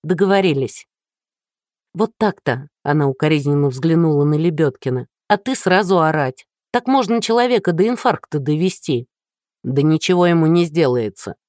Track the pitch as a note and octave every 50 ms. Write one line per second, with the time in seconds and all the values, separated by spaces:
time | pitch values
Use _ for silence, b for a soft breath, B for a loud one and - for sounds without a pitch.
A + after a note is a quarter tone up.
0 | - D3+ F3+ D3+ G3 F#3+ G3 G3 F#3+ F3+ D3 C#3 C3 A2 - - - _ _ _
1 | _ _ _ _ _ _ _ _ _ _ _ _ _ _ _ _ _ _ _ E3
2 | G#3+ A3 _ _ A3+ G#3 - - _ D3+ B2 B2+ C#3 - _ _ _ C#3+ D3 D#3
3 | D3 C#3 C3+ - - D#3 D#3+ D3+ C3+ C#3+ C#3+ C#3+ C#3+ C#3+ B2 - B2+ E3 E3 E3
4 | E3+ D#3+ D3+ C#3+ C#3+ D3 D3+ D3+ D#3+ F3 D#3+ D3 D#3+ C#3 B2+ _ - C3 B2+ B2+
5 | B2 _ _ _ _ _ G#3 G#3 _ B3+ C4 - - F#3 F3+ F#3+ G#3+ F3 G3 F3
6 | D#3+ D#3 D#3 D#3 C#3+ B2+ - - - _ _ _ _ _ - B3 A#3+ B3+ C4 C4+
7 | A#3+ F3+ A#3 A#3 - - A3+ A#3+ A#3+ B3+ B3 G#3 - F#3+ E3+ E3 F#3 A3+ B3 -
8 | - D3+ D3+ - - _ - D3+ C3 C#3+ D3+ D#3 F3 F#3 - - - - C#3+ A#2+
9 | A#2+ _ _ _ _ _ _ _ _ _ _ _ - B2 C3 C#3 C#3+ D#3 D#3 D#3
10 | - - F3+ F3 F3 F3 E3+ E3 D#3+ D#3 E3 F3 E3+ D#3+ D3 E3+ D#3+ C3 B2 B2
11 | A2+ G#2 - - - G2 F2 _ _